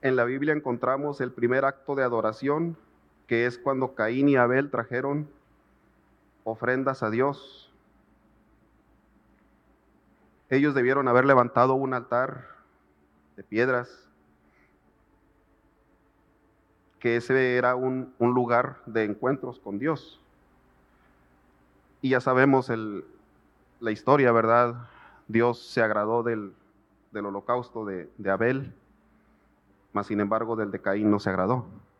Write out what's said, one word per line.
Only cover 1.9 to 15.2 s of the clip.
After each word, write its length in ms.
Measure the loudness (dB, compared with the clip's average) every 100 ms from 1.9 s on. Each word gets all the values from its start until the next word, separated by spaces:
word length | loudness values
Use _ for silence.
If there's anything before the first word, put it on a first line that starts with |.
| -2
de 80 |
adoración, 720 | 0 0 -2 -4 -2 -2 -4 -8 _ _ _ _ _
que 220 | 0 0
es 100 | -2
cuando 380 | -4 -2 -4 -2
Caín 340 | -2 2 4
y 60 | 4
Abel 340 | 4 2 0
trajeron 580 | -4 -6 -6 -4 -6 -8 -16 _ _ _ _ _ _ _ _ _ _
ofrendas 580 | -10 -6 -2 -2 -2 -2
a 80 | -2
Dios. 640 | 0 0 -2 -14 -20 -20 _ _ _ _ _ _ _ _ _ _ _ _ _ _ _ _ _ _ _ _ _ _ _ _ _ _ _ _
Ellos 260 | 2 2 2
debieron 320 | 2 2 4
haber 180 | 4 6
levantado 480 | 6 4 4 4
un 220 | 2 -2 -6
altar 540 | -4 -2 -2 -8 -18 -20 _ _ _ _ _ _ _ -20
de 80 |
piedras, 640 | -6 -2 0 0 -4 -16 _ _ _ _ _ _ _ _ _ _ _ _